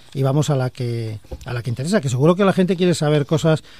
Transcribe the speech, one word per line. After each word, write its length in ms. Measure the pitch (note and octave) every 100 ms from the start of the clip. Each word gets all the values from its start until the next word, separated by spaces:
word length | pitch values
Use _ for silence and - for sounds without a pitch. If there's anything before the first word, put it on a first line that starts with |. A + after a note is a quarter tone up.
| -
y 80 | C#3
vamos 260 | C3+ C#3+ D3+
a 80 | C#3
la 140 | B2+
que, 480 | - A#2+ A#2 A2 G#2+ - -
a 80 | B2+
la 80 | A#2+
que 60 | B2
interesa, 320 | A#2 D3 G#3
que 80 | C3+
seguro 260 | B2+ D#3
que 120 | F#3 G3
la 80 |
gente 200 | F#3+ F3+
quiere 200 | F3 F3+
saber 320 | D#3+ D3+ D#3 -
cosas 360 | D#3 D#3+ D#3 -